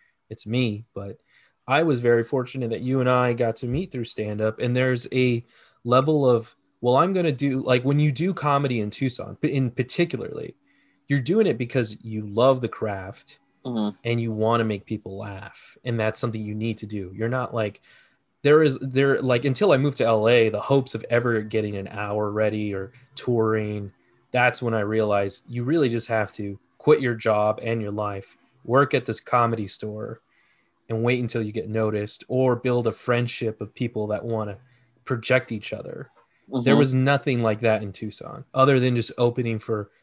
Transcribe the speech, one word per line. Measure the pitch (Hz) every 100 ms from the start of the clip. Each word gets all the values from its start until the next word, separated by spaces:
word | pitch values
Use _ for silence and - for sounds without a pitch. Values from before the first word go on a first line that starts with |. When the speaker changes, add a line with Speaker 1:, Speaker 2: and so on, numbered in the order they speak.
| _ _ _
Speaker 1:
it's | 107 104
me, | 123 123 104 113
but | - 101 - _ _ _ _ -
I | 139
was | 165 127
very | 120 117
fortunate | 113 139 123 135 117
that | 107
you | 127 135
and | 123
I | 127 123
got | 120 117 110
to | 120
meet | 131 190
through | 127 113
stand-up. | - 107 104 110 110
And | 123
there's | 123 127 127 123
a | 131 127 117 - _ _ _
level | 120 127 139 151 135
of, | 117 113 _ _ _
well, | 123 131
I'm | 175
gonna | 190 170
do, | 131 143 131
like, | 127 127
when | 127 147
you | 151
do | 127 175
comedy | 190 147 143 143 120
in | 104
Tucson, | - 135 - - 104
p-, | -
in | 139 127
particularly, | - 123 - 175 127 101 - - - _ _ _ _ _
you're | 143
doing | 127 208 202
it | 117
because | 120 135 110 107
you | 113 110 104
love | 104 127 131
the | 120
craft | - 110 98 95 - - - _ _
Speaker 2:
Mm-hmm. | 131 117 107 104
Speaker 1:
and | 117 120
you | 117
wanna | 107 110 117
make | 110 101
people | - 107 - 98
laugh. | 104 95 - - - -
And | 131 117
that's | 110 -
something | 123 110
you | 107 107
need | 113 110
to | 104
do. | 104 92
You're | 95 113
not | 131 123
like, | 117 104 - _ _ _ _ _ _
there | 139 151
is, | 156 131
there, | 135 131 139 135
like, | 131 123
until | 135 127 208
I | 139
moved | 143 135
to | 117
L | 110 107
A, | 120 113
the | 104
hopes | - 139 127 110
of | -
ever | 120 120 113
getting | 107 110 107 101
an | 95
hour | 101 104 104 104
ready | 104 107 107 104
or | 98 98 - _
touring, | - - 120 110 110 104 104 101 - _ _ _
that's | 123 123 120
when | 120
I | 113
realized | 104 110 107 101 101 - -
you | 120
really | 120 165 135
just | 117 -
have | 113 104
to | - 101 98 _ _
quit | - 151
your | 131
job | 113 113 107 107 107
and | 113 117
your | 104
life, | 101 104 98 - _ _ _
work | - 170 143
at | 135 123
this | 110
comedy | - 123 117 113 98
store, | - 107 107 110 120 _ _ _ _ _ _ _
and | 113
wait | 117 123
until | 117 120
you | 110
get | 107 107
noticed, | 110 107 107 104 - -
or | 127 131 120
build | 123 123 117
a |
friendship | - - 120 120 - 113 110
of | 113
people | - 117 110 104
that | 104
wanna | 117 113 104 98 _ _ _ _
project | - 123 - 127 -
each | 110 -
other. | - - - - _ _ _ _
Speaker 2:
Mm-hmm. | 131
Speaker 1:
There | 120 143
was | 139
nothing | 131 131 139 - 123
like | 113 107
that | 113 110
in | 104
Tucson, | - 110 - - - -
other | 131 135 135
than | 127 120
just | 113 -
opening | 123 120 117 110
for | - 110 101 _